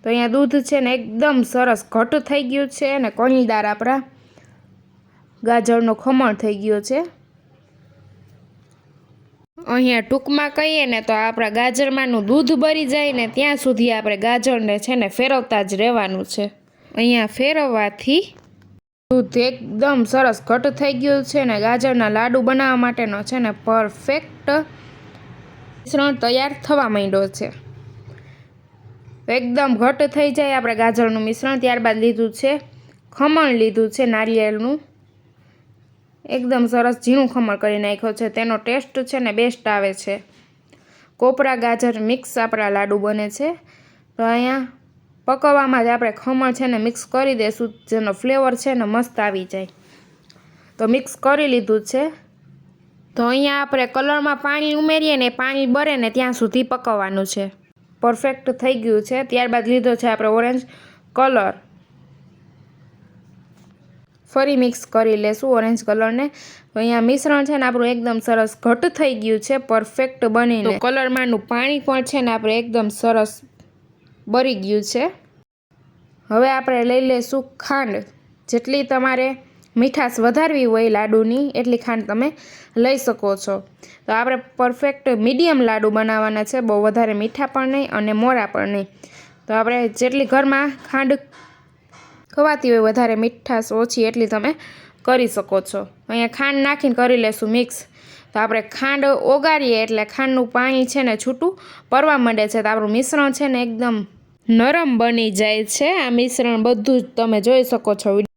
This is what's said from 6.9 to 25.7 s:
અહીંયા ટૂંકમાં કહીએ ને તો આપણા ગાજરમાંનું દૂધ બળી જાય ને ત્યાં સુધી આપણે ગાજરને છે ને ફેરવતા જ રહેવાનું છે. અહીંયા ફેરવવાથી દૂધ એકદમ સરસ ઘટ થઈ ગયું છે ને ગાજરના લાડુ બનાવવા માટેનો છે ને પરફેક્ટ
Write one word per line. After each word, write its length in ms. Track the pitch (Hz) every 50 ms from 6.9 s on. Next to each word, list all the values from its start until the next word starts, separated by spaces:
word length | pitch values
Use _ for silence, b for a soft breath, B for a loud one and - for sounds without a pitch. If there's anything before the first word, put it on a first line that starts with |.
| 262 294 349 339 - _ _ _ _ _ _ _ _ _ _ _ _ _ _ _ _ _ - - - - - - - _ - _ _ _ _ _ _ _ _ _ _ _ _ _ _ _ _ _ _ _ _ _ _ -
અહીંયા 480 | 349 - 240 247 254 254 247 226 220
ટૂંકમાં 460 | 226 262 269 262 277 285 294 294 285 294
કહીએ 300 | 302 302 311 311 302 285
ને 160 | 254 240 220
તો 100 | 220 -
આપણા 440 | 220 214 220 226 226 233 226 214 208 226
ગાજરમાંનું 680 | 240 254 190 240 285 269 262 277 269 254 240 226 202 202
દૂધ 220 | 247 302 311 247 320 254
બળી 260 | 285 311 311 311 302 247 269
જાય 180 | 294 294 285
ને 160 | 262 247 233 220 -
ત્યાં 260 | 254 277 294 285 262 -
સુધી 280 | 262 247 214 233 240
આપણે 240 | 226 220 214 214 208 196 202
ગાજરને 480 | 233 240 247 240 269 254 233 220 208 202 208 208
છે 120 | 247 254
ને 120 | 247 214 196 - -
ફેરવતા 440 | 247 262 269 262 247 247 233 208 196 190
જ 20 | 202 190
રહેવાનું 440 | 214 240 240 226 202 185 190 185 190 -
છે. 120 | - - 202 202 - _ _ b b b b b -
અહીંયા 380 | - 233 240 240 233 220 214 -
ફેરવવાથી 880 | - 254 285 311 311 294 262 233 220 208 202 208 - - 262 277 349 427 - - - _ - - _ - - - - _ _ _ _ _ _
દૂધ 260 | 254 254 226 - - 240 240
એકદમ 540 | 262 254 254 226 - 196 214 262 285 285 254 226 214
સરસ 280 | - 262 262 247 220 220 - -
ઘટ 280 | 233 240 240 285 - -
થઈ 140 | 285 277 277 247
ગયું 240 | 262 285 277 277 262 277
છે 100 | - 294 269
ને 120 | 247 220 208
ગાજરના 500 | 208 226 240 247 240 269 254 240 226 214 208
લાડુ 300 | 220 233 247 240 262 233
બનાવવા 360 | 254 262 262 269 262 254 247 240
માટેનો 340 | 240 233 240 233 214 202 202 208 -
છે 100 | 254 254
ને 140 | 240 214 202 - -
પરફેક્ટ 840 | 226 226 226 220 208 - - - - 269 311 - - - - - - 285 311 311 - B B B B B B B B B B - - - - - - - - - -